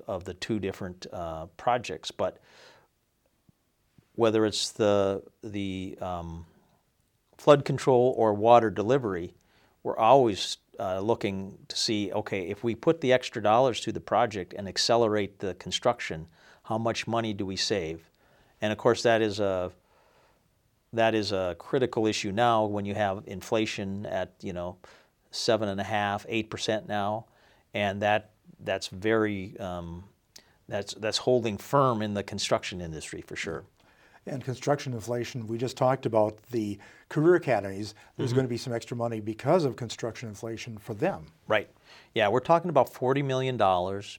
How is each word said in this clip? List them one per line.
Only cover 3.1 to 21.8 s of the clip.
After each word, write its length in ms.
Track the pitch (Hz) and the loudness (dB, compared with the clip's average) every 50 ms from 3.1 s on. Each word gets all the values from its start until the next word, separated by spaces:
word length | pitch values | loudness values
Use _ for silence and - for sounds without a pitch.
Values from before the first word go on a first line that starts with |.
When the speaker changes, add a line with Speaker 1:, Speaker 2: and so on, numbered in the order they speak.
| _ _ _ _ _ _ _ _ _ _ _ _ _ _ _ _ _ _ _ _ - | _ _ _ _ _ _ _ _ _ _ _ _ _ _ _ _ _ _ _ _ 0
Speaker 1:
whether 320 | - 117 110 107 110 110 | 2 4 4 6 4 4
it's 260 | 104 101 - - - | 2 2 -2 -4 -4
the, 500 | - - 113 104 101 101 98 98 98 95 - - _ _ - | 0 2 4 4 4 4 4 2 0 -2 -6 -12 _ _ -14
the, 540 | 107 101 101 98 95 92 95 92 92 - - | -10 -6 -6 -4 -4 -4 -6 -8 -8 -10 -8
um, 440 | 98 92 90 87 85 85 82 85 87 82 _ _ _ _ _ _ _ _ _ _ _ _ _ _ _ _ _ | -8 -8 -6 -6 -8 -8 -10 -12 -14 -16 _ _ _ _ _ _ _ _ _ _ _ _ _ _ _ _ _
flood 280 | - - 151 147 143 - | 2 6 8 8 8 6
control 500 | - 139 123 - 143 131 120 123 127 - | 0 -2 0 2 4 4 6 6 4 4
or 160 | - 113 110 104 | 4 2 2 2
water 360 | 104 104 117 120 120 110 107 | 4 6 8 8 8 8 6
delivery, 640 | 90 107 101 110 131 143 120 104 92 87 87 - - _ _ _ _ _ _ _ _ _ - | 2 0 2 2 2 2 2 -2 -4 -4 -6 -8 -12 _ _ _ _ _ _ _ _ _ -6
we're 140 | - - | -4 0
always, 600 | - 113 113 131 139 127 113 95 - - - - - _ _ - - | 4 6 8 8 8 6 4 2 0 -4 -6 -6 -10 _ _ -10 -6
uh, 200 | - 95 92 95 | -4 -4 -2 -2
looking 580 | 98 110 117 - - 101 98 95 98 95 - - - | 0 0 0 0 0 -4 -4 -4 -8 -10 -14 -18 -16
to 100 | - - | -10 -6
see, 340 | - - - 110 104 101 95 | -4 -2 0 0 0 -2 -2
okay, 360 | - 104 101 - 110 98 87 | -2 -4 -4 -4 -4 -4 -4
if 160 | 87 101 - - | -4 -6 -4 -4
we 120 | 117 104 | -4 -4
put 260 | - - 165 160 160 | 0 2 2 2 2
the 120 | 143 127 127 | 4 2 2
extra 280 | 123 - - - 120 104 | 2 2 -2 -6 0 2
dollars 360 | 104 110 120 135 131 107 - | 4 6 6 4 4 2 -2
to 100 | - 113 | -6 -6
the 80 | 101 92 | -6 -6
project 540 | - - 110 107 120 110 98 98 87 - - | -4 0 2 2 2 2 0 -6 -8 -8 -10
and 100 | 98 101 | -12 -10
accelerate 720 | 92 90 - - - 117 117 117 107 104 107 101 98 - - | -8 -4 -2 2 2 4 4 4 4 2 0 -2 -4 -6 -8
the 140 | 107 95 90 | -8 -8 -8
construction, 720 | - - 92 - - - 123 120 - - - 82 80 80 80 _ _ _ - - _ - | -8 -8 -6 -4 0 0 0 0 0 -4 -8 -8 -8 -10 -14 _ _ _ -20 -20 _ -8
how 140 | - 113 | -4 -4
much 300 | 110 113 113 110 - - | -2 0 -2 -2 -4 -4
money 260 | 113 113 117 113 110 104 | -2 -2 -2 -2 -2 -4
do 120 | 98 101 | -4 -6
we 100 | 95 95 | -6 -4
save? 540 | 85 - - 113 98 82 78 82 - - _ _ _ _ _ _ _ _ _ _ - | -4 -2 -2 -2 -2 -2 -4 -8 -10 -14 _ _ _ _ _ _ _ _ _ _ -4
And 100 | 107 107 | -2 -2
of 60 | 107 | -2
course, 260 | - - 123 113 - - | 2 2 2 2 4 4
that 180 | 120 113 110 | 4 4 4
is 180 | 113 107 98 107 | 2 0 0 -2
a, 320 | 104 98 95 92 90 87 - _ _ _ _ _ _ _ _ _ _ _ _ _ _ _ _ _ _ _ _ _ _ _ | -2 0 0 -2 -4 -6 -10 _ _ _ _ _ _ _ _ _ _ _ _ _ _ _ _ _ _ _ _ _ _ _
that 220 | - 113 113 113 110 | 0 2 4 4 4
is 180 | 110 101 98 | 2 0 0
a 240 | 101 95 92 90 85 - | -2 -2 -2 -4 -4 -8
critical 480 | - - - 135 | -6 -2 0 0